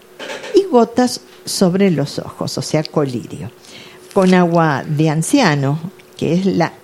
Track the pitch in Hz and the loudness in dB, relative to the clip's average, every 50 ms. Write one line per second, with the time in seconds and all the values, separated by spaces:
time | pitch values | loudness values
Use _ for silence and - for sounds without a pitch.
0 | - - - - - - - - - - - 381 392 370 294 240 226 226 - - | -20 -20 -20 -18 -16 -14 -14 -14 -6 2 2 2 2 4 4 4 4 2 2 0
1 | 247 240 - - - - - - - - - - 202 175 170 196 202 196 170 147 | 0 0 -2 -6 -14 -16 -20 -18 -12 -8 -2 0 0 2 2 2 2 2 2 0
2 | 143 - - - - - - - - - - - 139 - - 156 151 - - 160 | -2 -4 -6 -10 -10 -10 -10 -8 -8 -6 -6 -6 -6 -2 -2 -4 -2 -2 -2 -2
3 | 147 135 123 117 - - - - 151 120 - - - - - - - - - - | -2 -2 -4 -6 -8 -10 -14 -14 -14 -14 -16 -18 -20 -20 -20 -20 -20 -20 -20 -20
4 | - - - 202 185 185 185 180 180 170 170 170 165 156 143 120 - - 151 143 | -12 -4 0 2 4 4 4 4 4 2 2 2 2 2 0 -2 -4 -4 -2 0
5 | 156 160 147 160 160 - - 285 247 170 147 143 139 135 143 160 165 190 - - | 0 0 0 0 -2 0 2 2 4 4 2 2 0 0 -2 -2 -6 -10 -14 -16
6 | - - - - - - 160 180 190 190 - - 165 - - - | -20 -20 -10 -6 -4 -2 0 0 0 0 0 0 0 -2 -4 -8